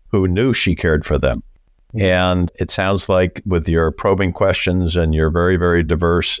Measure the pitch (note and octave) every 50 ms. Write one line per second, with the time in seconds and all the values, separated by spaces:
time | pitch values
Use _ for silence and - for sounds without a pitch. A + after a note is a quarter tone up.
0 | _ - - G2+ F#2+ F#2+ F2+ G2 B2 C3+ A2+ - - G2 E2+ - - E2+ D#2 D2+
1 | - - D2+ C2+ C2 C2 A#1+ - - - - _ _ _ _ _ _ _ - A2
2 | G2 F#2 F2+ F2+ F#2 F#2 F2+ F2+ F2+ F2 - - F#2 - - - F#2+ F#2+ G2+ F#2+
3 | - - G2 F#2 F#2 F2 - - - G2+ F2+ E2+ D#2 - E2 E2 E2 D#2 - -
4 | - G2+ F#2+ F#2 G2 F2+ E2+ - G#2 G2 F2+ - - F#2 F2+ F#2 F2+ E2+ F2 F2
5 | E2 D#2+ D#2 D#2 D#2 D#2 D#2+ F2 F2 F2+ F#2 E2+ F2 F2 E2+ E2+ E2+ D2+ E2+ D#2+
6 | F2 E2+ E2+ E2+ D#2+ - - -